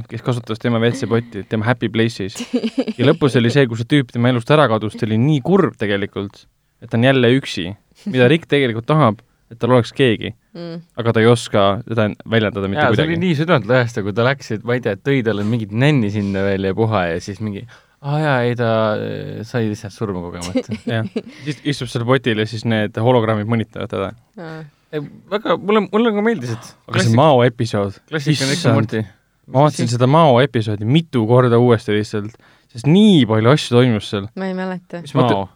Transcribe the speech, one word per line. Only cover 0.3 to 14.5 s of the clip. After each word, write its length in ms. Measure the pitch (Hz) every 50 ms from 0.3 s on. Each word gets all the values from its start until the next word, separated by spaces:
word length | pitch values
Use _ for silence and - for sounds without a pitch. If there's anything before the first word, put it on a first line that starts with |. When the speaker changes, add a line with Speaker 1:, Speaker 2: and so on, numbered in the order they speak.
| 123 123 120 - 110 110
Speaker 1:
tema 220 | - 123 117 113 113
WC-potti, 600 | 120 117 - - 101 113 113 120 120 - 101 92 -
tema 220 | - 110 104 117
happy 180 | 127 120 - 110
place'is. 480 | 117 117 113 117 113 - 101 95 - - 240 - - 240 208 226 - - 240 - 220 -
Ja 80 | 120 131
lõpus 300 | 165 165 156 135 - 131
oli 140 | 117 120 110
see, 80 | 143 139 117
kus 80 | 113 110
see 80 | 117 -
tüüp 240 | 151 143 135 -
tema 220 | - 120 120 123 127
elust 180 | 120 117 -
ära 140 | 147 156 147 120
kadus, 300 | 110 110 104 107 - -
ta 80 | - 107
oli 80 | 110 110 117
nii 160 | 151 156 143 120 -
kurb 300 | 185 202 170 120 - -
tegelikult, 640 | 113 101 101 98 101 95 - - 98 98 - - - _ _ _ _ _ _ _ -
et 80 | 120
ta 80 | - 117
on 80 | 117 131
jälle 240 | 135 135 123 117 127 135
üksi. 300 | - - - - 82 87 101 - _ _ _ _ - 208
Mida 160 | 123 127 123 123
Rick 220 | 151 165 - -
tegelikult 380 | - 143 139 123 107 113 113 -
tahab, 320 | 151 156 147 113 104 - _ _ _ _ _ _
et 80 | 113 - -
tal 80 | 117
oleks 240 | 127 127 117 - -
keegi. 380 | - 139 127 107 - 95 92 - - _ _
Speaker 2:
Mm. 300 | _ 170 170 170 165 170 165 _ _ -
Speaker 1:
Aga 140 | 110 117 113
ta 80 | - 110
ei 60 | 117
oska 320 | 120 117 - - - 110 98 98 98 113 120 -
seda 220 | 113 113 107 104 - - - -
väljendada 400 | 110 113 107 202 - 101 98 95
mitte 160 | 98 147 151
Speaker 3:
Jaa, 60 | 131
see 60 | 113 101
Speaker 1:
kuidagi. 180 | - 160 170
Speaker 3:
oli 60 | 165 175
nii 140 | 185 165 131
südantlõhestav, 640 | 165 160 175 135 98 98 123 127 123 117 - 117 98
kui 140 | 101 98 113
ta 80 | 117 127
läks, 240 | 139 139 - -